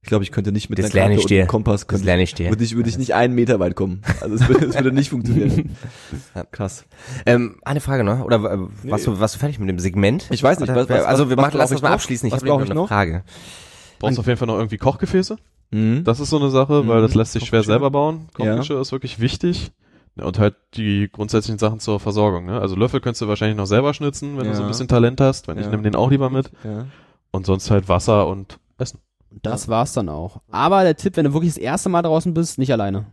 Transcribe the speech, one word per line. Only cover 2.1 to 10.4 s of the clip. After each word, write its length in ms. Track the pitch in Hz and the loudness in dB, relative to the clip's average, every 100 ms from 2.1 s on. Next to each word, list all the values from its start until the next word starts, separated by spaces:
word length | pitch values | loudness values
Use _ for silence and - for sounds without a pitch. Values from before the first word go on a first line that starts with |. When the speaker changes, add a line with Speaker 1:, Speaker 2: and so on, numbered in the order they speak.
| 90 | 2
Speaker 2:
ich 100 | 90 | 2
dir. 160 | - 87 | 0 -2
Speaker 1:
Würde 140 | 107 | 0
ich, 120 | 117 113 | 0 0
würde 140 | 117 | -2
ich 80 | 117 | -2
nicht 160 | 127 101 | -2 2
einen 200 | 123 123 | 2 2
Meter 240 | 120 110 | 2 2
weit 140 | 90 87 | 2 0
kommen. 260 | 95 92 - - | -4 -4 -2 -2
Also 160 | - 107 | -2 2
es 120 | 123 | 4
würde, 160 | 131 139 | 4 4
es 80 | 127 | 0
würde 160 | 131 | 0
nicht 180 | 131 139 | 0 0
funktionieren. 640 | 131 117 117 - - - - 123 - | -2 0 2 2 0 -2 -10 -14 -16
Speaker 2:
<laughs> 320 | - - - 92 | -16 -16 -14 -14
Ja. 80 | - | -14
Speaker 1:
Krass. 340 | - 98 - _ - - 131 - | -8 -8 -8 _ -20 -16 -4 2
Speaker 2:
Ähm, 300 | 120 117 - | 2 2 -8
eine 160 | - 147 | -6 -6
Frage 240 | 135 135 | -2 0
noch, 180 | 101 120 117 | 0 0 0
oder, 120 | 117 | 0
äh, 40 | 104 95 92 104 117 | 0 -4 -6 -10 -6
warst 180 | 107 - | -2 -2
Speaker 1:
Nee. 60 | |
Speaker 2:
du, 60 | 95 | 0
warst 160 | 110 - | -2 -2
du 40 | |
fertig 200 | 143 123 | -6 -4
mit 100 | 98 | -4
dem 80 | 92 | -2
Segment? 480 | 90 87 98 147 - | -2 2 2 2 -4
Speaker 1:
Ich 100 | 127 | 0